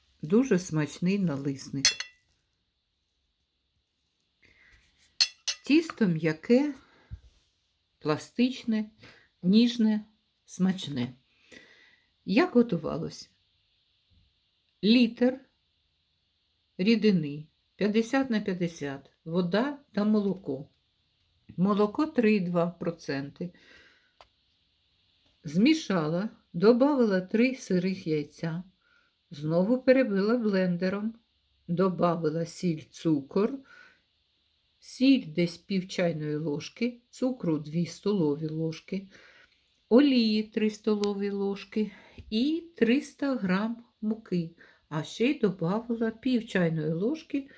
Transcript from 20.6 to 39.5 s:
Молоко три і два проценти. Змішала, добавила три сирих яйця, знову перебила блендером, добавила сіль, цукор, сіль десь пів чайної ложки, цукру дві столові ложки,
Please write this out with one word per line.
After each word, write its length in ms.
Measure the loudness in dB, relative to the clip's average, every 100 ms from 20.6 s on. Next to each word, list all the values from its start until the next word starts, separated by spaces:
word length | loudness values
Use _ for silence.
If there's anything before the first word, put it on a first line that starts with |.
| -10 _ _ _ _ _ _ _ -12 -2
Молоко 500 | 0 2 0 0 -2
три 280 | 2 2
і 60 | 2
два 260 | 2 0 -2
проценти. 800 | -2 -8 -6 -6 -6 -8 -10 -12 -14 -20 -20 -20 _ _ _ _ _ _ _ _ _ _ _ _ _ _ _
Змішала, 840 | -4 2 4 4 0 -2 0 -2 -4 -10 _
добавила 680 | 4 4 6 4 4 2 2
три 340 | 0 2 2
сирих 520 | 0 -2 0 0 -4 -2
яйця, 560 | -2 -4 -8 -8 -8 -10 _ _ _ _ _ _
знову 520 | -8 0 2 2 2
перебила 540 | 4 4 4 2 2 0
блендером, 800 | 0 0 0 0 -2 -2 -6 -8 _ _ _ _ -4
добавила 800 | 0 0 2 0 0 -2 -2 -6
сіль, 360 | -4 -4 -4 -8
цукор, 680 | -4 0 0 0 -2 -2 -4 -14 -20 -20 _ _ _ _ _ _ _ _ _
сіль 460 | -16 2 4 4 2
десь 320 | -2 -2 -4
пів 300 | -4 -4 -2
чайної 480 | -2 0 -2 -4 -4
ложки, 640 | -4 -6 -8 -6 -6 -6 _
цукру 480 | -4 -4 -2 -2 -2
дві 280 | -2 -4 -4
столові 640 | -4 -2 0 0 -2 -4
ложки, 600 | -4 -6 -6 -10 -10 -10 -20 -20 -20 _